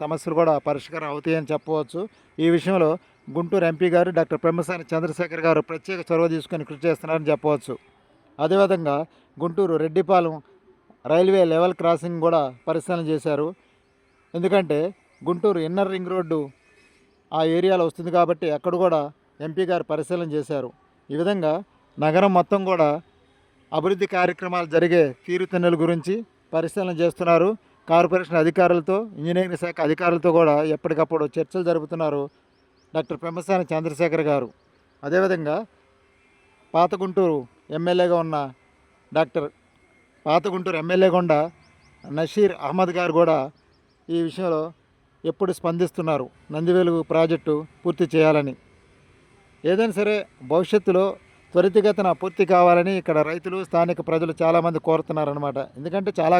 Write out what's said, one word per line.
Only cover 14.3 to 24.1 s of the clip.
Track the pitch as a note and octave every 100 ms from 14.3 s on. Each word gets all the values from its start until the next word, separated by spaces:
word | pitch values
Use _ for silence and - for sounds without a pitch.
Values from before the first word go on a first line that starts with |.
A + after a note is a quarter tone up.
| E3+
ఎందుకంటే | F3+ G3 E3 D3 F3 - _ _ D#3
గుంటూరు | F3 G#3 F3 D#3+
ఇన్నర్ | F#3 G3
రింగ్ | F#3+ F3
రోడ్డు | F#3 E3 D#3+ C#3 - _ _ _ _ _ _ _
ఆ | D#3 D#3+ E3
ఏరియాలో | F#3 F#3 E3
వస్తుంది | - E3+ F3
కాబట్టి | E3+ E3 E3 D3
అక్కడ | F3+ F3
కూడా | F#3 D#3+ C#3+ - _ _ D#3
ఎంపీ | D#3 F#3
గారు | F3 D#3
పరిశీలన | D#3 D3 F3 E3
చేశారు. | D3+ C#3+ D3 B2 - _ _ _
ఈ | C#3+
విధంగా | F3 G3+ D#3 E3 G3+ _ _ -
నగరం | D3+ E3 G3 F3+
మొత్తం | E3+ G3+ F#3+
కూడా | F3+ D3+ D3+ - _ _ _ _ _ _ D#3
అభివృద్ధి | E3+ F#3+ G3